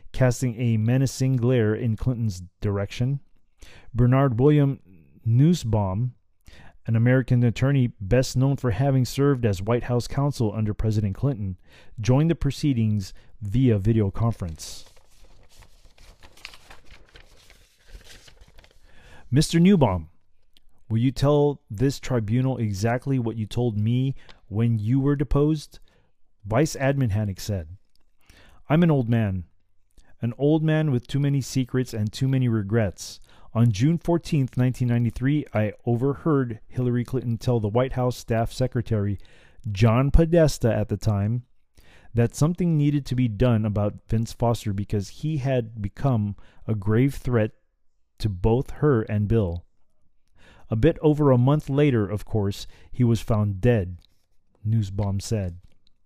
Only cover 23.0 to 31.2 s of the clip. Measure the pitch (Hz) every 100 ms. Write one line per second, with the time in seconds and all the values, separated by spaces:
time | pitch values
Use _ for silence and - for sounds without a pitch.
23 | 139 135 113 113 107 - 120 104 107 123
24 | 135 131 - - - 98 117 117 104 135
25 | 139 143 143 139 147 156 - - - _
26 | _ _ - _ 98 135 156 - 135 139
27 | 127 101 107 92 - 98 80 92 _ _
28 | _ _ _ - - - - 151 175 143
29 | 113 117 104 95 87 _ _ _ _ -
30 | - - 117 120 143 160 156 156 156 123
31 | - 139